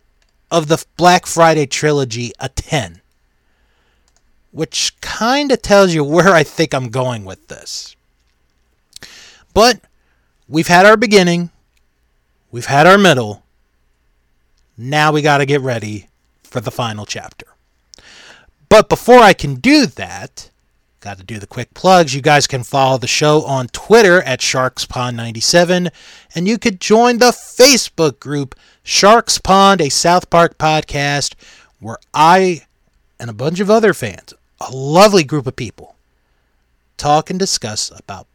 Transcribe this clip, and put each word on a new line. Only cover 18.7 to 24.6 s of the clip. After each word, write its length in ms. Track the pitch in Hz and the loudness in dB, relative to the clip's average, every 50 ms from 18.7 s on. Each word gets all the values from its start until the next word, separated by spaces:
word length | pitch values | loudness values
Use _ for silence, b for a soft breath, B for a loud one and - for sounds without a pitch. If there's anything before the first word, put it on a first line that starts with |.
| 196 214 196 - | 4 4 4 2
before 320 | 160 - - - 247 247 | -2 -2 2 4 6 8
I 140 | 226 202 175 | 8 6 4
can 220 | - - 139 139 | 2 -2 -8 -6
do 300 | 123 131 254 294 311 262 | -4 0 2 2 2 2
that, 640 | 160 - - 101 85 87 101 95 127 _ - - _ _ _ _ _ _ _ _ _ _ _ | 0 -4 -8 -14 -12 -12 -14 -14 -16 _ -20 -20 _ _ _ _ _ _ _ _ _ _ _
gotta 220 | - - 98 92 92 | -18 -16 -16 -16 -16
do 140 | 92 117 107 | -16 -14 -14
the 100 | 98 - | -14 -14
quick 260 | - 123 117 - _ | -12 -14 -14 -14 _
plugs. 420 | - - 180 190 180 170 139 123 | -4 0 2 4 4 2 2 -2
You 60 | 139 | -4
guys 260 | 123 156 147 143 135 - | 0 2 2 2 2 0
can 160 | - 127 120 | -4 -8 -8
follow 340 | - - 139 135 131 135 131 | -4 -2 0 0 0 0 -2
the 100 | - - | -4 -4
show 360 | - - 156 151 151 156 151 | -4 -2 0 0 0 0 0
on 240 | - 139 131 127 117 | -2 -4 -6 -6 -8
Twitter 540 | - - - - 202 233 226 185 175 180 | -12 -10 -2 2 4 4 6 6 4 2
at 200 | 175 135 131 123 | 0 -2 -6 -6
Sharks 440 | - - - 135 | -4 -4 -4 -2